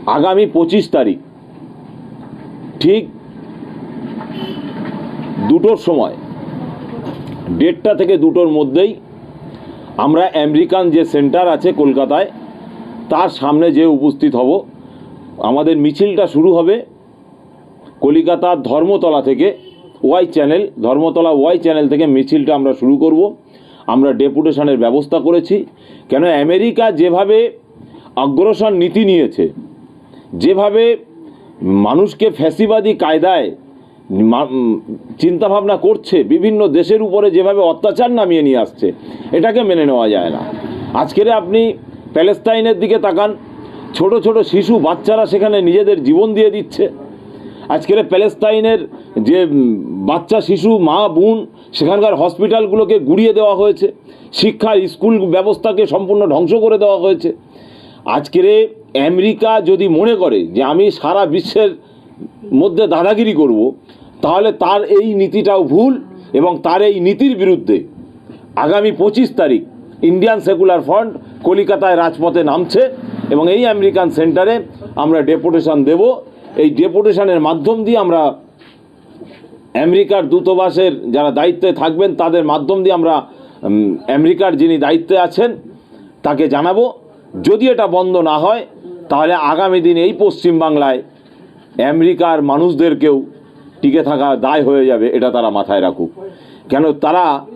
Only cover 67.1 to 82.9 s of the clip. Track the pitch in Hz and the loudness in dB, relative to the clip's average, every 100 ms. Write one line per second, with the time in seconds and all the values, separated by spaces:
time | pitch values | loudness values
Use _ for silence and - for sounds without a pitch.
67.1 | 202 277 220 190 175 - 101 - - - | 2 0 0 0 0 0 -2 -2 -16 -20
68.1 | - - - - - 147 202 208 160 202 | -20 -20 -20 -12 -4 0 0 0 0 0
69.1 | 214 254 - 156 120 - - - - 165 | 2 0 0 0 0 -4 -18 -20 -4 0
70.1 | 180 220 220 185 180 185 175 131 190 233 | 2 2 0 0 2 2 2 0 -2 -2
71.1 | 147 - - 175 196 180 196 190 175 165 | -6 -16 -8 -2 0 0 0 2 2 0
72.1 | 165 165 165 151 151 175 - 262 - - | -2 -2 0 0 0 0 0 0 -2 -14
73.1 | - - 147 170 202 247 208 196 175 175 | -10 -4 0 2 2 0 0 0 0 0
74.1 | 151 165 156 190 233 175 - - - 151 | 0 0 2 0 0 -4 -16 -14 -4 0
75.1 | 160 139 156 151 165 151 151 139 165 226 | 0 0 0 0 0 0 0 2 2 2
76.1 | 254 - - - - 156 127 175 180 208 | 0 -6 -20 -10 -2 0 2 0 2 0
77.1 | 190 196 175 151 165 147 226 214 233 185 | 2 0 0 0 -2 -2 -2 0 0 2
78.1 | 170 156 - - _ - - _ _ - | 0 0 -4 -12 _ -20 -20 _ _ -20
79.1 | - - - - - - - 156 185 202 | -20 -20 -20 -20 -20 -10 -2 0 2 2
80.1 | 196 156 175 180 185 185 156 185 135 - | 0 2 2 2 0 0 2 0 0 -4
81.1 | 123 147 143 170 175 190 135 156 160 196 | -2 0 0 0 0 0 0 -2 0 0
82.1 | 170 165 170 156 151 139 196 185 | 0 0 0 0 -2 -2 0 0